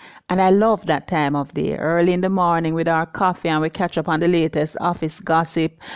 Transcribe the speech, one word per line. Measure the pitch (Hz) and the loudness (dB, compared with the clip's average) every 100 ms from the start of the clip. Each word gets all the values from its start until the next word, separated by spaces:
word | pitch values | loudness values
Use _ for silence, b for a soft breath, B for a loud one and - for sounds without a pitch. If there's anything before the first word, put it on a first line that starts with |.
| B B - | B B -4
And | 185 | 2
I | 185 | 4
love | 196 220 208 175 | 4 4 2 0
that | 151 - | -4 -2
time | 170 147 147 | -2 0 -2
of | 143 | -4
day, | - 147 147 | -4 -4 -2
early | 151 170 175 | 0 2 2
in | 180 | 2
the | 185 | 0
morning | 190 175 170 165 | 2 2 2 0
with | 160 165 | -2 0
our | 160 165 | 0 -2
coffee, | - 190 175 170 | -2 -2 0 -2
and | 156 | 0
we | 156 | -2
catch | - 175 - | -2 -2 -2
up | 160 | -2
on | 160 | 0
the | 170 | 2
latest | 180 160 160 156 - | 2 2 0 -4 -2
office | 175 170 156 - | -4 -2 -6 -6
gossip, | - 160 165 - 160 160 B | 0 0 0 -2 -4 -4 B